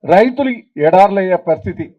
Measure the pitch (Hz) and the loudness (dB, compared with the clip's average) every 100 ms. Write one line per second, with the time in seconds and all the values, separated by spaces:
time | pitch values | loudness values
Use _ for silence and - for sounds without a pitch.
0 | 110 180 247 247 262 233 _ - 151 185 | 2 2 2 0 -6 -6 _ -2 2 4
1 | 202 196 185 180 - 160 196 180 156 | 2 2 -2 -4 -2 -6 -6 -12 -14